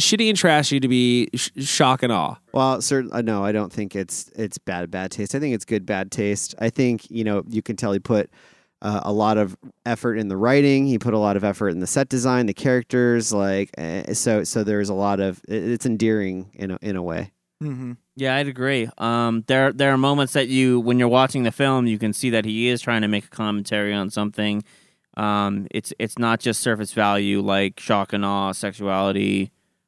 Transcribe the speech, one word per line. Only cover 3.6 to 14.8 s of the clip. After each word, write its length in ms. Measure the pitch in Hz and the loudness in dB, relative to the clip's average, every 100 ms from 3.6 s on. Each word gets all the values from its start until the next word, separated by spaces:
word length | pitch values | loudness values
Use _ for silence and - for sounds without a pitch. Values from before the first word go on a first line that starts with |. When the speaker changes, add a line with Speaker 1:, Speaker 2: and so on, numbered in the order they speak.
| 101 | -2
Speaker 2:
think 240 | - 101 101 | -6 -6 -6
it's, 340 | 92 - - - | -8 -8 -12 -8
it's 220 | 107 - | -8 -8
bad 320 | - 90 85 | -8 -6 -6
bad 200 | 92 92 | -6 -8
taste. 220 | - 101 135 | -6 -6 -4
I 40 | |
think 140 | 147 113 | -2 -4
it's 100 | - | -2
good 200 | 110 92 | -4 -2
bad 260 | 98 98 | -4 -4
taste. 440 | - 101 101 - - | -4 -2 -2 -6 -4
I 100 | 113 | -4
think, 380 | - 127 117 - | 0 0 0 -4
you 120 | 113 | -4
know, 200 | 107 101 - | -2 -2 -2
you 140 | 110 | -6
can 140 | - 107 | -4 -4
tell 160 | 110 | -2
he 60 | 98 | -2
put, 300 | - 110 - _ - _ _ _ | 0 0 0 _ -20 _ _ _
uh, 200 | 98 104 | -6 -4
a 80 | - | -2
lot 260 | 104 107 107 | 0 2 2
of 200 | 101 92 - _ 120 | 0 -4 -20 _ -6
effort 300 | 117 123 110 | -4 -2 -2
in 140 | 104 | -4
the 80 | 95 | 0
writing. 480 | 113 139 143 135 139 | 4 4 6 4 2
He 100 | 117 | 0
put 160 | 120 | 2
a 40 | 110 | 2
lot 180 | 104 98 | 2 2
of 80 | |
effort 240 | 101 98 104 | 0 0 -2
in 120 | 87 | -2
the 40 | 90 | -2
set 200 | - 135 | 0 0
design, 380 | 131 127 127 113 | 0 2 2 2
the 80 | |
characters. 800 | 98 139 127 117 127 123 117 110 | 0 2 2 2 2 4 4 2
Like, 380 | 104 98 98 98 - | 0 0 0 -2 -6
eh, 360 | 80 90 - | -8 -6 -6
so, 320 | 107 - 107 87 | -4 0 0 0
so 180 | 117 | -2
there's 240 | 104 104 | 0 0